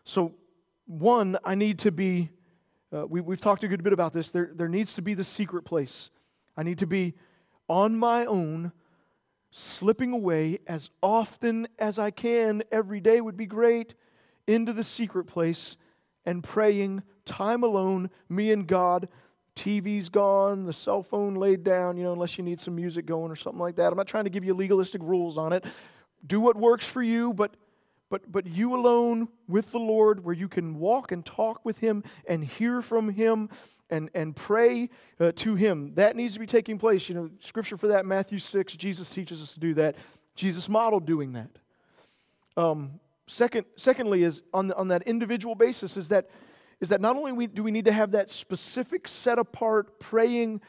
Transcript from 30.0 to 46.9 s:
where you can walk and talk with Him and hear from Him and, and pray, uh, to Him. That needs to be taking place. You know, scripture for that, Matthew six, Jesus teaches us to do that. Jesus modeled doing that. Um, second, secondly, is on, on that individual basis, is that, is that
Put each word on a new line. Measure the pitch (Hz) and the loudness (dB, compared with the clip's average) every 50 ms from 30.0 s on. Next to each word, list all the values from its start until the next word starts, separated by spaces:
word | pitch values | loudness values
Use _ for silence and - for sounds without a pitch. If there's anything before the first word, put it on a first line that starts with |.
| 214 214 208 190 180 | 6 6 4 2 0
where | 170 175 | -6 -6
you | 165 190 185 | -4 -6 -6
can | - 190 170 165 160 147 | -4 -4 -4 -4 -6 -4
walk | 160 190 233 269 254 - 190 | 0 0 0 0 0 -4 -8
and | 180 165 | -8 -10
talk | - - - 214 220 226 - - | -10 -4 -2 -2 -2 -2 -4 -6
with | 233 208 - | -6 -4 -2
Him | - 226 214 208 208 - - - - - | 0 0 0 -2 -4 -10 -16 -16 -6 -4
and | 175 165 151 | -4 -4 -4
hear | 135 - - 220 240 247 247 | -6 -6 -2 -2 0 0 -2
from | 233 - - 226 220 214 196 | -4 0 0 0 0 0 0
Him | 202 220 226 226 220 214 214 - - - - _ _ _ - | 2 2 2 2 2 0 -6 -10 -16 -20 -20 _ _ _ -6
and, | 165 156 156 160 - | -6 -4 -4 -4 -4
and | 185 156 160 147 | -4 -4 -4 -6
pray, | - - - 208 220 233 240 247 240 240 240 _ - _ _ _ - | -10 -4 0 2 6 6 4 4 2 -4 -6 _ -14 _ _ _ 2
uh, | 170 170 170 - | 2 2 2 0
to | - 220 214 | -2 -2 0
Him. | 180 208 214 180 151 143 143 143 | 2 2 2 2 0 -4 -6 2
That | 160 196 208 - 233 | 4 4 4 4 2
needs | 240 240 196 | -4 -6 -6
to | 214 | -8
be | 226 202 | -6 2
taking | - 233 226 - 220 196 | 2 2 2 2 -4 0
place. | 214 226 214 190 - - | 2 2 2 2 0 -2
You | 180 | -8
know, | 175 170 160 - - | -8 -8 -8 -12 -16
scripture | - - - 226 214 - 208 180 | -18 -10 -8 -6 -6 -6 -6 -2
for | - 208 | 0 2
that, | 208 196 190 | 2 2 2
Matthew | 190 190 190 196 - 208 190 | 2 0 -2 -2 -2 -6 -8
six, | - - - 196 185 190 - | -8 -4 -2 -2 -2 -2 -6
Jesus | 160 180 202 190 165 185 - | -8 -6 -6 -6 -6 -8 -12
teaches | - 190 185 151 170 156 | -10 -10 -10 -10 -10 -14
us | 156 143 - | -14 -14 -12
to | 160 | -6
do | 156 170 160 | -4 -2 2
that. | 151 156 156 139 - - - _ _ _ _ _ | 2 2 2 0 -4 -12 -20 _ _ _ _ _
Jesus | - 185 190 170 175 165 - | -4 -2 -2 -2 -2 -4 0
modeled | 208 220 233 226 214 196 160 | 2 2 4 4 2 2 2
doing | 147 165 156 143 131 | 0 -2 -2 -2 -6
that. | 127 120 110 - _ _ _ _ _ _ _ _ _ _ _ _ _ _ _ _ _ _ _ _ - - | -8 -10 -12 -12 _ _ _ _ _ _ _ _ _ _ _ _ _ _ _ _ _ _ _ _ -2 0
Um, | 170 165 156 151 143 135 143 175 _ _ _ _ _ | 2 2 2 0 -4 -12 -12 -16 _ _ _ _ _
second, | - - - 240 240 233 226 190 _ _ - | -10 -2 0 0 0 0 -2 -4 _ _ -4
secondly, | - 254 254 - 226 214 202 180 170 | 2 2 2 2 2 2 4 4 4
is | 170 151 - - _ - | 2 2 -4 -10 _ -2
on, | 185 196 190 185 | -2 0 0 -2
on | - 190 185 | -2 0 0
that | 180 175 180 | 0 0 0
individual | - 233 233 226 202 240 226 190 233 226 | -2 -2 -2 -2 -2 -2 -4 -4 -4 2
basis, | 202 226 240 247 - - 180 - | 4 4 4 4 0 -8 -8 -8
is | 196 180 151 | -8 -4 0
that, | 208 190 185 - - - - _ _ _ _ _ _ - | 2 0 0 0 -8 -20 -20 _ _ _ _ _ _ -8
is | - | -2
that | 165 | 0